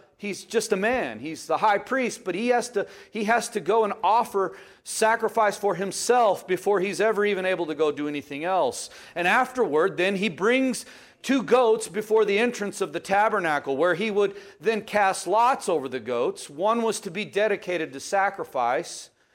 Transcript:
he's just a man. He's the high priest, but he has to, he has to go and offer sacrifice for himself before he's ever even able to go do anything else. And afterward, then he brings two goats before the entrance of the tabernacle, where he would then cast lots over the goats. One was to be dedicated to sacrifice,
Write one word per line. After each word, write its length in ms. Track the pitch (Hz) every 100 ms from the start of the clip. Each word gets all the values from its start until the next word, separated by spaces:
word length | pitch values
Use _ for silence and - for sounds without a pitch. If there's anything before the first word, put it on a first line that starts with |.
| - _
he's 240 | 208 180
just 280 | - 214 202
a 40 | 196
man. 420 | 208 254 156 110
He's 300 | 143 156 -
the 100 | 151
high 220 | 208 202
priest, 440 | - 262 240 -
but 120 | 185 180
he 140 | 240
has 200 | 240 240
to, 160 | 202 185 - -
he 140 | 214
has 260 | 214 233 226
to 100 | 214
go 240 | 156 226
and 100 | 214 196
offer 520 | 175 226 233 202 185 190 - -
sacrifice 720 | - - 226 226 226 - 214 196
for 160 | 202
himself 760 | 170 196 - - 247 226 180 -
before 320 | 180 190 202
he's 220 | 190 160
ever 240 | 214 202 208
even 220 | 190 185
able 180 | 180 160
to 80 |
go 180 | 151 156
do 160 | 143 147
anything 360 | 147 - 143
else. 480 | 165 185 139 117 - - - -
And 120 | 175
afterward, 680 | 220 254 - 208 147 185 151
then 180 | 185 196
he 140 | 214
brings 560 | 147 196 254 262 233 - - - _
two 180 | - 269
goats 460 | 180 240 240 220 -
before 360 | 170 214 214
the 140 | 202 196
entrance 440 | 240 - 202 -
of 120 | 185
the 60 | 143
tabernacle, 760 | - 196 214 202 170 147 139 135
where 180 | 170 165
he 160 | 220
would 240 | 202 202 202 - -
then 220 | 160 226
cast 440 | 208 208 196 185 -
lots 420 | 208 240 262 -
over 220 | 165 131
the 100 | 127
goats. 520 | 113 120 139 196 -
One 320 | 143 196 233
was 160 | 226 208
to 100 | 196
be 160 | 170 190
dedicated 680 | 190 214 202 - 175 156
to 60 | 135
sacrifice, 1080 | - 196 196 196 156 139 120 139 160 - - _ _